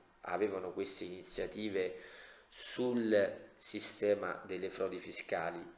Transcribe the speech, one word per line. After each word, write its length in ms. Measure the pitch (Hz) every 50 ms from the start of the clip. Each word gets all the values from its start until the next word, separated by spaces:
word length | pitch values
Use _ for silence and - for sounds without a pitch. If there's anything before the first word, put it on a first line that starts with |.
| - - _ _
avevano 500 | - 92 90 92 107 101 95 92 90 90 -
queste 300 | 98 98 - - - 101
iniziative 920 | 90 90 92 90 - - 98 92 - - 107 107 104 95 95 92 90 - - - - - - - - - - -
sul 1040 | - - - - - - - 127 123 123 120 113 107 107 101 98 87 - - - - -
sistema 840 | - - - - 101 - - - - 104 104 101 98 92 90 - - -
delle 240 | 95 92 90 95 92
frodi 280 | - - 95 92 92 90
fiscali, 640 | - - 87 - - - 98 85 82 85 85 85 85 - -